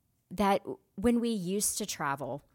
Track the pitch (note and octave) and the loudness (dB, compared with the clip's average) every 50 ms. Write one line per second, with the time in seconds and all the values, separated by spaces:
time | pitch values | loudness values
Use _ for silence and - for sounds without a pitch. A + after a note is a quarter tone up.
0 | _ _ _ _ _ _ F3 F3+ G#3 G3 G3 - - - - - _ _ _ - | _ _ _ _ _ _ -2 0 2 4 2 2 0 -6 -10 -12 _ _ _ 0
1 | F#3+ A#3+ A#3+ A#3 A#3 A#3 A3+ G3+ E3+ F3+ F#3+ G#3 G3+ - - - G#3+ - - - | 2 4 4 4 2 0 0 -2 -2 -2 0 0 0 0 -2 -2 -4 -6 -4 -4
2 | D#3+ C#3+ C#3 C#3+ C#3 B2+ B2 C#3+ - _ | -2 -2 -2 -2 -4 -6 -6 -8 -10 _